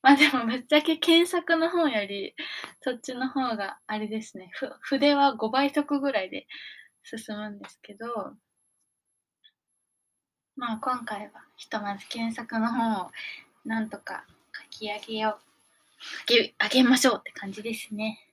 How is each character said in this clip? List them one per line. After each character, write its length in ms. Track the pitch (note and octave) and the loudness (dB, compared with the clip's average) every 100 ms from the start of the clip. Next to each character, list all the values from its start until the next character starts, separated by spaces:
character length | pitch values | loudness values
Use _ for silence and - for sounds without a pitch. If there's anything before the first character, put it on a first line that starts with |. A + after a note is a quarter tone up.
ま 80 | C4 | 10
あ、 60 | C#4 | 8
で 120 | D4 | 8
も 180 | C4+ A3+ | 4 0
ぶ 100 | C4 | -4
っ 100 | - | 4
ち 80 | |
ゃ 80 | D4+ | 4
け 140 | D4+ D#4+ | 4 0
検 340 | - E4 F4 | 6 6 6
索 260 | F4+ E4+ E4 | 0 0 2
の 140 | E4 | 2
本 200 | F4 D#4 | 2 2
よ 140 | A3 G3+ | 0 -4
り、 280 | G3+ G3 - D4+ - - - | -6 -8 -10 -12 -10 -14 -8
そ 140 | - | -6
っ 60 | A#3+ | -6
ち 140 | - | -8
の 140 | B3 C4 | -6 -4
方 280 | C4+ B3+ A3 | -2 -2 -2
が 220 | G3 - - | -6 -8 -8
あ 120 | G#3+ | -6
れ 100 | G#3+ | -4
で 120 | A3 | -6
す 140 | A3 F#3+ | -8 -16
ね、 140 | F3+ | -14
ふ-、 140 | - - - | -10 -10 -10
筆 340 | - C4+ C#4+ | -4 2 4
は 200 | C#4+ C#4 | 6 4
五 140 | A3+ A3 | 2 -2
倍 220 | C4 C#4 | 2 2
速 300 | D4 D4 C#4+ | 0 0 -2
ぐ 100 | C#4 | 0
ら 120 | A3+ | -2
い 80 | F#3 | -4
で 180 | F#3+ _ - - - - _ | -10 _ -18 -18 -20 -20 _
進 320 | - A3 - G#3 | -16 -14 -10 -10
む 140 | G#3+ | -8
ん 80 | G3+ | -12
で 100 | G3+ | -18
す 100 | - | -20
け 120 | - | -20
ど。 420 | G3+ A#3 A#3 F#3+ - _ _ _ _ _ _ _ _ _ _ _ _ _ _ _ _ _ _ _ _ _ - | -14 -8 -8 -8 -12 _ _ _ _ _ _ _ _ _ _ _ _ _ _ _ _ _ _ _ _ _ -10
ま 180 | A#3+ | -8
あ、 20 | A3 | -6
今 260 | B3+ B3+ | -4 -4
回 220 | A#3 G#3 G#3 | -6 -10 -12
は 180 | - _ _ | -18 _ _
ひ 140 | - | -10
と 100 | G#3+ | -6
ま 160 | G3+ G3+ | -6 -8
ず 100 | - | -10
検 260 | A#3 A3+ | -6 -6
索 240 | A3+ A3+ A3+ | -6 -6 -2
の 140 | A3+ | 0
本 340 | A#3 A3+ G3+ - | 0 0 0 -4
を 40 | - - - _ _ | -10 -14 -14 _ _
な 160 | - A3+ | -6 -4
ん 80 | A3 | -4
と 100 | G#3 | -8
か 260 | - - - _ _ - - | -10 -12 -14 _ _ -20 -18
書 60 | - | -12
き 80 | G#3+ | -8
上 100 | G#3 | -8
げ 180 | A3 A3 | -6 -2
よ 200 | A3 G#3+ | -2 -2
う、 640 | _ _ _ _ _ _ - - | _ _ _ _ _ _ -14 -10
書 60 | - | 2
き 280 | A#3 - _ | 2 2 _
上 80 | G#3 | 2
げ 140 | C4 | 6
ま 140 | B3 B3+ | 6 8
し 120 | C4 | 6
ょ 40 | |
う 40 | A3 | 2
っ 20 | |
て 80 | - | -6
感 200 | - G3 | -12 -12
じ 100 | G3 | -8
で 100 | A3 | -8
す 200 | A3 - | -8 -10
ね。 340 | G#3 A3 A3 _ | -8 -6 -8 _